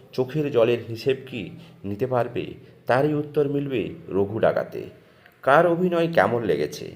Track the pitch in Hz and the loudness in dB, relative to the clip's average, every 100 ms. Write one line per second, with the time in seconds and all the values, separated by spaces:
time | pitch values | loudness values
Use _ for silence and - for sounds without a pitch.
0 | - - 127 151 143 123 113 117 110 113 | -8 -4 -2 -2 0 4 4 2 -2 -4
1 | - - - 131 82 - - - 98 101 | -2 -2 -4 -12 -12 -14 -20 -14 -8 -4
2 | 127 127 120 131 160 - - - - 123 | -2 0 -2 -4 -8 -10 -20 -10 0 2
3 | 147 147 147 151 139 143 143 123 82 85 | 2 0 -2 -2 0 -2 -2 -4 -4 -8
4 | - 92 101 107 85 65 - - - - | -4 -2 0 2 2 2 -2 -8 -12 -16
5 | _ _ - _ - 143 170 170 180 170 | _ _ -20 _ 2 4 4 4 2 2
6 | 170 165 98 120 107 73 76 - - | 2 4 2 2 0 0 -2 -6 -14